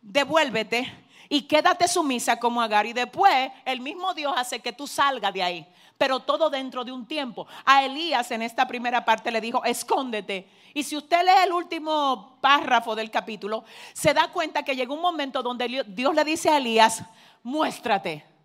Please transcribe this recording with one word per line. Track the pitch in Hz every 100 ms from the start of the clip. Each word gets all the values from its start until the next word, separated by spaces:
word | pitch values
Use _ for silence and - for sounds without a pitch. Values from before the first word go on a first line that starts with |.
"Devuélvete | 214 233 269 320 294 220 214 233 262 - _ - -
y | 285
quédate | - 302 320 359 349
sumisa | 359 302 247 247 240
como | 240 240
Agar", | 226 208 214
y |
después | 240 240 285 392 277 262 262 -
el | 262
mismo | 254 381 370
Dios | 349 285
hace | 359 247 247
que | 240
tú | 233 285
salgas | - 285 262 196
de | 185
ahí. | 180 175 156 _ - _
Pero | 277 262
todo | - 294 311
dentro | 277 262 254
de | 240
un | 262 233
tiempo. | 311 277 190 170 -
A | - 269
Elías | 269 269 330 262 240
en | 226
esta | 226 - 254
primera | 247 240 240
parte | 226 220 240
le | 226
dijo, | 226 247
"Escóndete". | - 240 - 403 262 220 196 196 180 _ -
Y | 285
si | 294
usted | 294 294 339
lee | 359 381
el | 370
último | 349 349 339 311 311 277 247 - _
párrafo | 269 285 285 240 233
del | 214 220
capítulo, | 226 202 214 196 220 - - -
se | - 320
da | 285 339
cuenta | 359 311 302
que | 285 262
llegó | 247
un | 294
momento | 349 330 277 269
donde | 247 247 247 254 214
Dios | 185 262
le | 302
dice | 302 320 349
a | 302
Elías, | 247 220 220 220 - - - _
"Muéstrate". | 240 294 285 - 240 196 196 151 - _